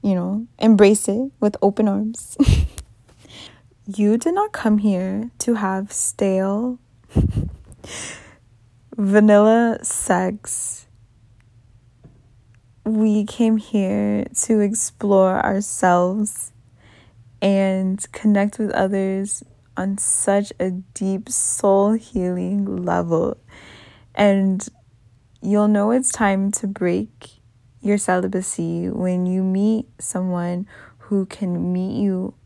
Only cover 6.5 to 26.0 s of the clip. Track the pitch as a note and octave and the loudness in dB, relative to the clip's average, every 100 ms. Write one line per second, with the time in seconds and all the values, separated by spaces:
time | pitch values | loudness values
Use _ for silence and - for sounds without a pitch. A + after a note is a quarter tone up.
6.5 | G3+ B3 B3 _ _ _ - - - - | -2 -4 -6 _ _ _ 0 0 -2 -8
7.5 | - - - - - - - - _ _ | -12 -20 -20 -18 -14 -14 -16 -20 _ _
8.5 | _ _ _ _ - G3 G3+ G#3+ G#3 G#3+ | _ _ _ _ -4 2 6 8 8 6
9.5 | A3+ A#3 A3 - - - F3+ F#3 G#3 - | 4 2 -2 -6 -6 0 0 0 -6 -10
10.5 | - - - - _ _ _ _ _ _ | -10 -8 -12 -18 _ _ _ _ _ _
11.5 | _ _ _ _ _ - _ _ _ _ | _ _ _ _ _ -20 _ _ _ _
12.5 | _ _ _ - A3 A3 G#3 G#3 - A3+ | _ _ _ -4 0 2 2 -2 0 2
13.5 | A3 - G#3+ F#3+ G#3 G#3 G#3 - - - | 2 0 -2 0 0 0 -2 -4 -6 0
14.5 | A3 G3+ A3 - _ G3+ G3 F#3+ F#3 - | 2 2 -2 -6 _ 2 4 4 2 0
15.5 | G3 G#3 - F#3 F3 F3+ G3+ G#3+ - - | -2 -4 0 2 4 2 0 -4 -6 -14
16.5 | _ _ _ - - - _ - _ - | _ _ _ -20 -20 -20 _ -20 _ 0
17.5 | G3 G3 F#3+ F#3+ F#3+ - - G#3+ G3+ G3+ | 2 2 0 -2 -4 -8 -2 2 2 2
18.5 | - G#3+ - F#3+ G3 F#3+ F#3+ G3+ - - | -2 -4 0 0 0 -2 -2 -6 -8 -12
19.5 | _ _ - F#3+ G3 - - - G3+ G#3 | _ _ -6 -6 -4 -2 -2 2 2 0
20.5 | - F#3 F3+ F#3 - F#3+ F#3+ - - - | -4 -4 -4 -10 -6 -4 -4 -4 -6 -4
21.5 | - G3+ G3 G3+ A3 A3 G#3 F3+ F3+ F3+ | 0 2 4 4 0 -2 -4 -2 -2 -2
22.5 | G3+ G3 F#3 F3 F3 E3+ E3 F3 - _ | -2 -2 -4 -2 -2 0 0 -2 -6 _
23.5 | - - - - - _ - G3+ G3 F#3+ | -20 -20 -20 -20 -20 _ 2 2 4 2
24.5 | F#3 - _ _ _ _ _ _ _ - | -2 -6 _ _ _ _ _ _ _ -2
25.5 | G#3 G#3 G#3 G#3 B3 | 2 4 2 2 0